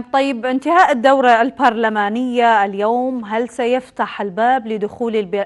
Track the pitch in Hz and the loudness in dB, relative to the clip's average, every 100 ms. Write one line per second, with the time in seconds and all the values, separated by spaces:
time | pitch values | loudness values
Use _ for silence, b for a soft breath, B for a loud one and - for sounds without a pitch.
0 | 247 269 277 240 254 262 294 339 359 254 | 0 -2 0 -4 -4 -4 2 4 4 4
1 | 262 269 247 226 247 - 262 220 226 214 | 4 4 4 4 2 0 0 2 -2 0
2 | 202 226 254 240 233 220 202 196 214 240 | -2 -2 -2 2 2 4 0 -2 -2 0
3 | 262 254 208 220 240 - 240 254 - - | -2 -6 -6 -4 -4 -4 -2 -2 -4 -6
4 | 208 - 202 180 233 262 220 220 208 - | -6 -6 -8 -2 0 0 -2 -6 -6 -6
5 | 233 220 185 202 | -4 -2 -2 -4